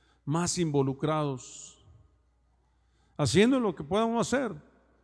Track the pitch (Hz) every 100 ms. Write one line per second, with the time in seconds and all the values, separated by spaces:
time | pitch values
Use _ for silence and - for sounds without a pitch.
0 | _ _ - 165 175 180 165 143 135 131
1 | 156 156 147 127 - - - - - -
2 | _ _ _ _ _ _ _ _ _ _
3 | _ - 139 147 226 269 220 156 143 202
4 | 226 233 196 262 240 151 - _ _ _